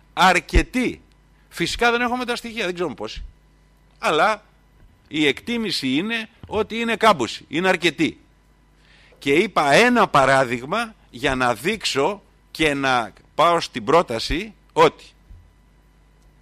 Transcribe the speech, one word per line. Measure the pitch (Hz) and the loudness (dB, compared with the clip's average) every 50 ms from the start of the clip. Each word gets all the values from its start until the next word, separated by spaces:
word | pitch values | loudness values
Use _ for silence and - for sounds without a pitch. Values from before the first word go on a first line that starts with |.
| _ _ | _ _
αρκετοί. | - - 175 185 175 175 - - - 165 160 - - 254 240 - 80 - _ _ _ _ _ _ _ _ _ _ | 0 2 4 4 4 2 0 0 0 0 0 0 -2 -4 -2 -4 -4 -8 _ _ _ _ _ _ _ _ _ _
Φυσικά | - - 170 - - - 233 240 | -8 -6 -6 -6 -2 0 0 0
δεν | 233 240 | 0 0
έχουμε | 247 233 240 254 247 | -2 -4 -4 -6 -6
τα | 226 240 | -6 -8
στοιχεία, | - - 233 214 226 196 | -8 -10 -12 -8 -6 -6
δεν | 175 180 | -6 -4
ξέρουμε | 170 180 147 110 | -4 -6 -6 -6
πόσοι. | - 104 113 - - - - - _ _ _ _ _ _ _ _ _ _ _ _ - | -8 -12 -12 -12 -12 -16 -16 -20 _ _ _ _ _ _ _ _ _ _ _ _ -6
Αλλά | - - 160 151 175 214 214 202 _ _ _ _ _ _ _ _ - - _ _ _ - - | -4 -2 0 2 2 0 0 -4 _ _ _ _ _ _ _ _ -20 -20 _ _ _ -10 -4
Η | 156 151 | -2 0
εκτίμηση | 139 127 - - 233 240 233 220 185 - - 131 127 131 | 0 0 -2 -6 -8 -6 -6 -4 -6 -6 -4 -4 -2 -2
είναι | 151 196 220 233 226 220 - _ _ - | -2 -4 -4 -6 -8 -8 -12 _ _ -14
ότι | - - 214 214 - 208 233 | -8 -6 -6 -6 -4 -6 -6
είναι | 233 233 226 | -4 -4 -2
κάμποση, | - 226 220 202 139 117 - - - - - | 2 4 4 4 4 0 -4 -6 -10 -12 -8
είναι | - 160 185 190 | -4 -2 0 0
αρκετή. | 185 175 180 165 143 - 160 127 - - _ _ _ _ _ _ _ _ _ _ _ _ _ _ _ _ _ _ _ - | 0 2 0 0 0 0 -2 -2 -2 -6 _ _ _ _ _ _ _ _ _ _ _ _ _ _ _ _ _ _ _ -6
Και | - 143 139 | -2 0 2
είπα | 165 214 208 - 170 151 139 | 2 2 0 0 0 2 4
ένα | 143 175 233 247 247 233 190 147 | 4 6 6 4 4 4 2 4
παράδειγμα | - 143 135 131 135 135 135 117 127 117 123 147 190 226 240 220 - _ _ _ | 4 4 4 6 4 4 2 2 -2 -6 -6 -6 -6 -6 -6 -8 -12 _ _ _
για | - 120 131 143 131 | -10 -4 -4 -2 0
να | 127 127 123 120 | 0 0 0 0
δείξω | 113 131 190 226 180 - - - 131 143 170 208 202 _ _ _ _ _ _ | -2 -2 -4 -4 -4 -4 -4 -2 0 0 0 -2 -6 _ _ _ _ _ _
και | - - 160 151 143 | -4 -2 0 0 0
να | 139 139 135 127 120 110 95 - - _ _ _ | 0 0 0 0 0 -2 -4 -10 -20 _ _ _
πάω | - 151 170 170 165 | 2 2 4 2 2
στην | - - - 127 104 | -2 -4 -8 -6 0
πρόταση | 117 151 170 185 - 117 117 - - 135 165 220 220 - _ _ _ | 2 4 4 2 2 -4 -6 -4 -4 -6 -6 -6 -10 -16 _ _ _
ότι | - 151 165 143 - - - - _ _ _ - - - - _ _ _ _ _ _ _ _ _ _ _ _ _ _ _ _ _ _ _ | 2 4 4 4 2 -2 -20 -20 _ _ _ -20 -20 -20 -20 _ _ _ _ _ _ _ _ _ _ _ _ _ _ _ _ _ _ _